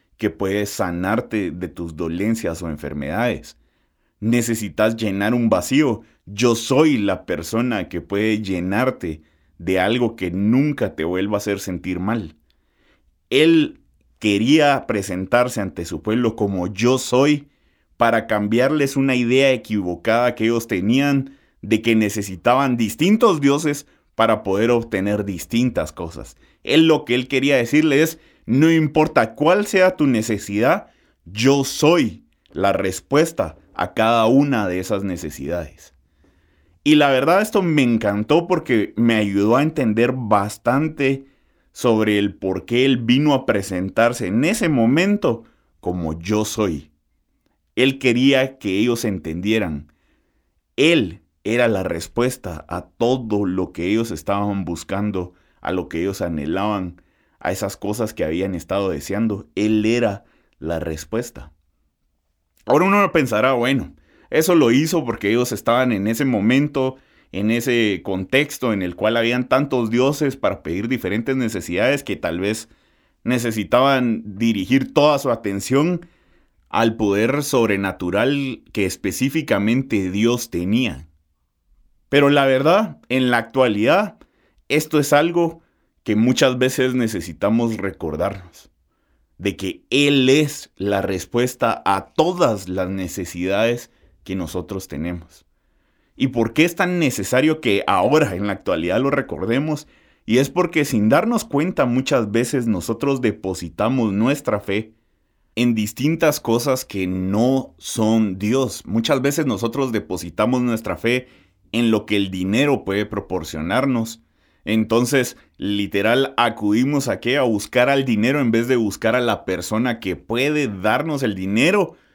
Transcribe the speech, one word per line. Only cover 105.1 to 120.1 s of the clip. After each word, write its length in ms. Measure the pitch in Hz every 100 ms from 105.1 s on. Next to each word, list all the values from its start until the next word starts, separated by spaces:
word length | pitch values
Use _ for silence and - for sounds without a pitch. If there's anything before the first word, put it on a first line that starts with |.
| _ _ _ _ -
en 200 | 120 113
distintas 640 | 107 - 143 165 160 139
cosas 420 | - 117 135 131
que 240 | - 98 92
no 640 | 92 92 104 123 135 - -
son 600 | - - 110 113 107 92
Dios. 480 | 104 131 127 - -
Muchas 360 | 110 113 135
veces 240 | 135 143 139
nosotros 480 | 98 113 127 131
depositamos 680 | 110 - 90 87 92 110 127
nuestra 360 | 123 113 107 85
fe 320 | 117 127 - _ _ _ -
en 160 | 117 117
lo 160 | 110 -
que 120 | 104
el 140 | 98
dinero 520 | 92 92 113 147 131
puede 220 | - 101 104
proporcionarnos. 1160 | 101 - 90 80 80 82 113 139 120 113 - _ _ _ _ -
Entonces, 720 | 110 107 117 123 139 123 - _ -
literal, 800 | 98 101 101 98 104 127 135 -
acudimos 720 | 117 110 104 110 135 147 123
a 140 | 95
qué? 160 | 120 139
A 60 |
buscar 460 | 123 104 - 123 127
al 140 | 139
dinero 380 | 131 104 117 143
en 100 | 123
vez 160 | 113 120
de 80 | 127
buscar 400 | 110 - 110 123
a 60 |
la 240 | 120 101 -
persona 560 | 87 - 110 123 113
que 160 | 95